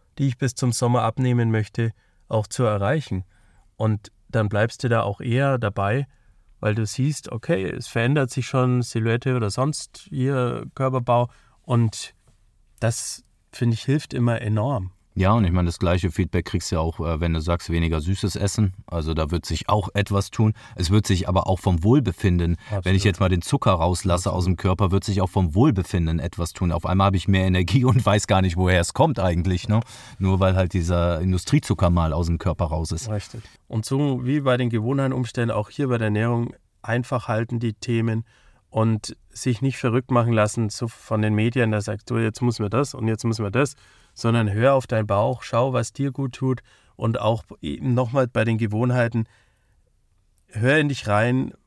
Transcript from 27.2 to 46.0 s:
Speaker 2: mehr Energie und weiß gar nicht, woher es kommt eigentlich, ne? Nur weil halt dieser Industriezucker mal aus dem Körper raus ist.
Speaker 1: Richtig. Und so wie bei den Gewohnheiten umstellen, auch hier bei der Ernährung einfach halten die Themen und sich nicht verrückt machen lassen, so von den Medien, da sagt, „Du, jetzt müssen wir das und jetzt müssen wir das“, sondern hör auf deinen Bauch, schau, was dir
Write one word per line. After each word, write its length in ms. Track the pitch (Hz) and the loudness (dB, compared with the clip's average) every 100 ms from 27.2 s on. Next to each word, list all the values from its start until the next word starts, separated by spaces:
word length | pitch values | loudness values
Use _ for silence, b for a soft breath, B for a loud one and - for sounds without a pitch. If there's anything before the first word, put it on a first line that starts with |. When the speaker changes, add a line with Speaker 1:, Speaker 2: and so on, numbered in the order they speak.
| - | 2
Speaker 2:
mehr 180 | 95 | 2
Energie 400 | 92 90 90 104 | 4 2 2 4
und 220 | 123 120 110 | 4 4 4
weiß 220 | 107 - | 2 2
gar 120 | 95 | 2
nicht, 160 | 95 87 | 2 2
woher 240 | 92 90 | 2 4
es 140 | 85 | 2
kommt 240 | - 156 139 | 2 2 2
eigentlich, 500 | 87 85 90 90 - | 0 2 0 0 2
ne? 120 | 107 120 B B B | 0 0 B B B
Nur 180 | 95 95 | 0 4
weil 160 | 95 | 4
halt 200 | 92 92 | 4 2
dieser 460 | 98 85 87 87 85 | 0 0 2 2 0
Industriezucker 680 | 90 92 - 147 - 101 87 | 0 0 2 0 2 0 2
mal 220 | 87 82 | 4 2
aus 140 | 78 85 | 0 0
dem 100 | 85 | -2
Körper 280 | - 80 82 | -2 -2 -2
raus 260 | 80 80 | -2 -4
ist. 180 | 82 110 | -6 -6
Speaker 1:
Richtig. 320 | 104 - 113 - - _ | -8 -8 -14 -18 -20 _
Und 180 | 110 | -8
so 400 | 110 135 147 127 | -4 -2 0 -2
wie 160 | 127 147 | -2 0
bei 160 | 135 123 | 2 0
den 140 | 123 | 0
Gewohnheiten 420 | 113 110 139 135 | 0 0 0 0
umstellen, 380 | 131 123 - 117 | -2 -4 -2 -2
auch 200 | 110 107 | -2 -4
hier 180 | - 139 | -4 -2
bei 100 | 120 | 0
der 80 | 110 | 0
Ernährung 480 | 107 117 120 117 - _ _ | 0 0 0 -2 -8 _ _
einfach 440 | - 117 123 127 - | -4 -4 -2 -4 -2
halten 320 | 110 117 120 | -4 -2 -4
die 140 | 117 | -4
Themen 500 | 107 - 117 113 110 117 b b b _ | -6 -4 -2 0 -2 -6 b b b _
und 460 | - 110 110 - - _ | 0 2 0 -4 -14 _
sich 300 | - - 120 | -6 -2 0
nicht 180 | 135 127 | -2 0
verrückt 340 | 127 117 127 | 0 0 2
machen 200 | 123 117 | 2 4
lassen, 380 | 110 104 - 110 | 4 2 0 -4
so 160 | - 117 | -4 -8
von 340 | - - 110 | -8 -4 0
den 120 | 107 | 2
Medien, 380 | 104 113 123 113 | 2 2 2 2
da 80 | 107 | 0
sagt, 280 | 104 104 - | -2 -8 -4
„Du, 100 | 113 | -2
jetzt 220 | 113 107 | -2 0
müssen 220 | 123 113 | -2 0
wir 60 | 104 | -2
das 240 | 113 143 | 0 -2
und 140 | - 110 | -2 -4
jetzt 160 | 110 | -2
müssen 200 | 117 110 | -2 -4
wir 60 | 101 | -2
das“, 240 | 113 139 - b b b | 0 -2 -4 b b b
sondern 360 | - 117 117 107 | -4 0 2 2
hör 220 | 101 123 | 2 4
auf 120 | 139 - | 4 2
deinen 220 | 113 104 | -2 0
Bauch, 340 | 98 117 127 | 0 0 -2
schau, 300 | - 117 131 | -4 -2 0
was 200 | 127 117 | -2 -4
dir 200 | - | -4